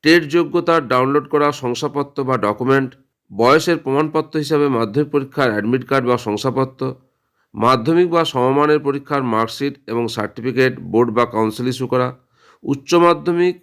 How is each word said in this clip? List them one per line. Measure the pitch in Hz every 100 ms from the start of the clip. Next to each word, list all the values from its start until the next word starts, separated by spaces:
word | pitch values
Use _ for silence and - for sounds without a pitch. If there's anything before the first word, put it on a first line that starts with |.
টেট | 151 170 151
যোগ্যতার | 165 170 175 170 165 123
ডাউনলোড | 127 131 143 131
করা | 151 147
শংসাপত্র | 139 127 120 151 143 143 - 131
বা | 127 104
ডকুমেন্ট, | 107 127 135 131 - _ _ _
বয়সের | 98 120 156 170 160
প্রমাণপত্র | 135 139 156 156 156 156
হিসাবে | 147 151 143
মাধ্যমিক | 120 113 117 147
পরীক্ষার | 143 135 - 131
অ্যাডমিট | 107 104 127 123
কার্ড | 139 120
বা | 120 110
শংসাপত্র, | 104 135 127 131 - 131 131 _ _ _ _ _
মাধ্যমিক | 104 113 127 117 165 180
বা | 170 160
সমমানের | 131 127 139 147 151 139
পরীক্ষার | 139 139 143 127
মার্কশিট | 110 113 - 139 135 -
এবং | 117 117 -
সার্টিফিকেট | 104 - 120 123 127 - 90
বোর্ড | 107 120 110
বা | 117
কাউন্সিল | 110 110 107 123
ইস্যু | 123 127
করা, | 127 127 127 _ _ _ _
উচ্চ | - 139 -
মাধ্যমিক | 175 175 170 - 175 180 175